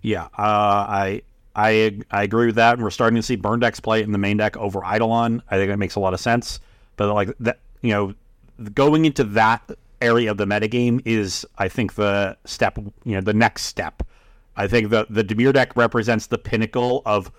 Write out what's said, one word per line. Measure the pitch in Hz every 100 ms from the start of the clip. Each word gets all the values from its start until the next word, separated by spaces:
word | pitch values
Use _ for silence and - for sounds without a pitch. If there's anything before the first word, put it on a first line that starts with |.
Yeah, | 110 95 80 -
uh, | 104 104 104 101 101
I, | 101 98 104 - _ _ -
I, | 110 110 110 101 -
I | 101
agree | 101 113 120
with | 110
that, | 113 123
and |
we're | 107
starting | - 113 113
to |
see | 110 113
Burn | 101 117
decks | 117 -
play | 113 110
it |
in | 104
the | 101
main | 101 104
deck | 107 -
over | 104 95
Eidolon. | 90 107 113 113 117 117 -
I | 95
think | 98
that | 101
makes | 98 -
a |
lot | 95
of | 92
sense. | 120 120 - - - - _ -
But, | 104
like, | 104 98 -
that, | 117 - - -
you | 120
know, | 104 98 - _ _ _ - 104
going | 101 143 156 160
into | 135 110
that | 104 110 117 - - _ -
area | 120 117 113
of | 101
the | 98
metagame | 104 107 120 120 120 117
is, | 110 98 - - -
I | 95
think, | - 104 -
the | 104 101 98 - -
step, | - 104 - 101 -
you | 123
know, | 95
the | 95
next | 107 113 - -
step. | - 82 - - _ _ _ _ -
I | 98
think | 117 104
the, | 110 107
the | 107
Dimir | 101 110 131
deck | 135 123 123
represents | 117 120 110 110 -
the | 117
pinnacle | - 113 110 127 123 131 110
of | 104 92